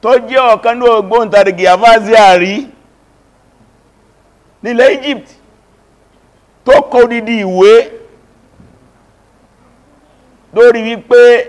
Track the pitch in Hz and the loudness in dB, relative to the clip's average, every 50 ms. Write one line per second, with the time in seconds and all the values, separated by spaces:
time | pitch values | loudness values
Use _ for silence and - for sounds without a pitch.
0 | - 220 254 254 233 220 262 262 262 240 220 - - 233 233 240 247 240 226 220 | -2 0 -2 -2 -2 -4 -4 -2 0 0 0 0 -2 -6 -6 -2 0 0 0 0
1 | 208 185 214 233 233 208 208 208 196 196 185 170 185 180 180 185 220 233 226 226 | -2 -2 -2 -2 -2 0 0 0 0 0 -2 -2 0 0 0 2 2 2 0 0
2 | 214 202 226 220 208 196 185 180 175 190 202 214 277 - _ _ _ _ _ _ | 0 0 2 4 4 4 2 2 0 -4 -6 -10 -12 -14 _ _ _ _ _ _
3 | _ _ _ _ _ _ _ _ _ _ _ _ _ _ _ _ _ _ _ _ | _ _ _ _ _ _ _ _ _ _ _ _ _ _ _ _ _ _ _ _
4 | _ _ _ _ _ _ _ _ _ _ _ _ - - 240 233 247 269 403 277 | _ _ _ _ _ _ _ _ _ _ _ _ -12 -8 -2 0 0 0 0 -2
5 | 262 294 277 214 - _ _ _ _ _ _ _ _ _ _ _ _ _ _ _ | -6 -10 -10 -10 -12 _ _ _ _ _ _ _ _ _ _ _ _ _ _ _
6 | _ _ _ _ _ _ _ _ _ _ _ _ _ - 539 587 285 - - 247 | _ _ _ _ _ _ _ _ _ _ _ _ _ 0 0 0 0 -2 0 0
7 | 240 240 233 233 220 220 233 226 202 185 185 185 185 208 220 233 254 - - - | 0 0 0 -8 -8 -6 -6 -6 -6 -6 -2 0 2 4 4 2 2 -2 -10 -20
8 | - _ _ _ _ _ _ _ _ _ _ _ - _ _ _ _ _ _ _ | -20 _ _ _ _ _ _ _ _ _ _ _ -20 _ _ _ _ _ _ _
9 | _ _ _ _ _ _ _ _ _ _ _ _ _ _ _ _ _ _ _ _ | _ _ _ _ _ _ _ _ _ _ _ _ _ _ _ _ _ _ _ _
10 | _ _ _ _ _ _ _ _ _ _ - 202 233 247 233 233 220 220 233 - | _ _ _ _ _ _ _ _ _ _ -2 2 2 2 2 0 -4 -8 -10 -12
11 | - _ 247 240 240 240 240 233 - | -6 _ 2 4 4 4 2 2 -2